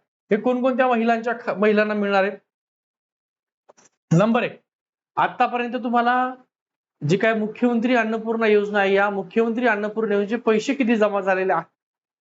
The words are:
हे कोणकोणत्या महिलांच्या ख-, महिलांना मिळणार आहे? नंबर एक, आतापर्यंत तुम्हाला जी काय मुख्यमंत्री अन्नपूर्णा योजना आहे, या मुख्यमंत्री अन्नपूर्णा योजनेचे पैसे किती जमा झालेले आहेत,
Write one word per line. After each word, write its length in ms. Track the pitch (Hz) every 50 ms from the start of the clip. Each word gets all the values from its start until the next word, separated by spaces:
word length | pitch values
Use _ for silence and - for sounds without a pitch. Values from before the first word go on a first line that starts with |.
| _ _ _ _ _ -
हे 100 | 196 208
कोणकोणत्या 460 | 208 247 254 254 247 262 247 226 254
महिलांच्या 460 | 254 247 226 226 233 233 226 220 240 226 233
ख-, 180 | - 208 - 185
महिलांना 360 | 208 214 208 208 214 214 214
मिळणार 280 | 208 202 202 202 196
आहे? 140 | 190 202 196 196 _ _ _ _ _ _ _ _ _ _ _ _ _ _ _ _ _ _ _ _ _ _ _ _ _ _ - _ _ _ _ _ _ -
नंबर 320 | 160 165 202 226 226 240
एक, 160 | 208 160 - - _ _ _ _ _ _ _ _ _ _ -
आतापर्यंत 580 | - 160 185 175 - 247 233 233 240 240 240 233
तुम्हाला 400 | 254 226 247 233 240 240 240 247 254 254 254 262 - _ _ _ _ _ _ _ _ _ _ _ -
जी 140 | 160 143 180
काय 180 | 196 220 220 226
मुख्यमंत्री 600 | 214 214 208 214 - 247 247 240 233 214 247 254
अन्नपूर्णा 500 | 233 220 220 226 226 220 226 226 226 226
योजना 320 | 214 214 208 202 202 208 208
आहे, 140 | 196 196 196
या 140 | 196 202 208
मुख्यमंत्री 560 | 202 196 190 175 - 226 226 233 220 233 247
अन्नपूर्णा 480 | 240 214 202 208 208 208 220 220 202 202
योजनेचे 220 | 202 202 196 233
पैसे 380 | 240 - 226 220 214 220 285 269
किती 220 | 277 262 214 240
जमा 240 | 214 214 208 202 202
झालेले 320 | 185 196 185 185 190 190
आहेत, 120 | 175 165 170 - _ _ _ _ _ _ _ _ _ _